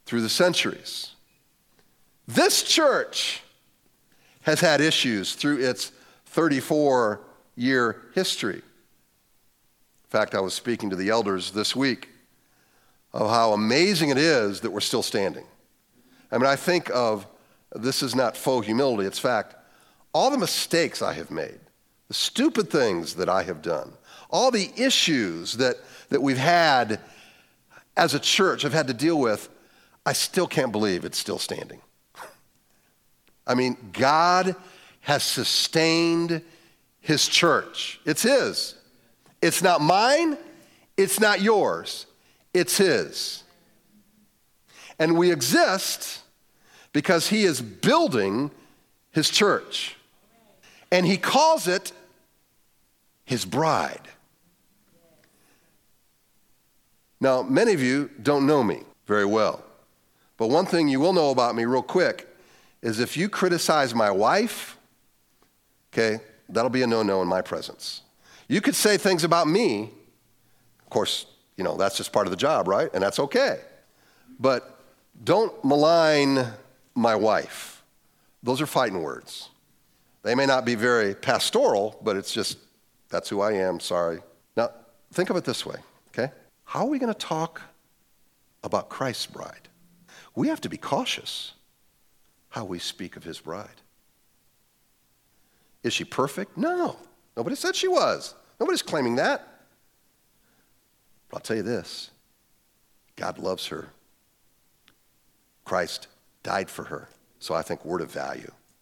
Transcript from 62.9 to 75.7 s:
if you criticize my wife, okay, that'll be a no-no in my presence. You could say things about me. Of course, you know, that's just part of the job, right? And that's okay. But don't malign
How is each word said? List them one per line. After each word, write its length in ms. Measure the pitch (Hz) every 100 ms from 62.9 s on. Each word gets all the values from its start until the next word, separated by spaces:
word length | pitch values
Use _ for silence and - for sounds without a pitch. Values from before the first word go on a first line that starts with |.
| 110
if 160 | 120 151
you 140 | 202
criticize 640 | - 185 170 - 151 131
my 160 | 117 104
wife, 640 | 98 113 190 226 - - - _ _ _ _ _ _ _ _ _ _ _
okay, 260 | - 113 110 - - -
that'll 220 | 104 120
be 100 | 127
a 60 | 120
no-no 340 | 113 104 95
in 60 | 90
my 140 | 92
presence. 600 | - 82 - - - - _ _ _ - -
You 120 | 180
could 160 | 269 -
say 220 | 214 196
things 260 | 202 175
about 240 | 165 170 151
me. 440 | 190 208 104 113 - _ _ _ _ _ _ _ _
Of 80 | -
course, 380 | 113 95 - - _ _ -
you 60 |
know, 140 | 90 80
that's 180 | 98 -
just 160 | -
part 140 | 107 92
of 60 |
the 60 | 90
job, 300 | 139 139 90
right? 220 | 101 160
And 120 | 95
that's 160 | 98 -
okay. 400 | 139 240 269 110 - - _ _ _ _ _ -
But 420 | 131 123 - - - _ _ -
don't 400 | 110 190 226 -
malign 800 | 139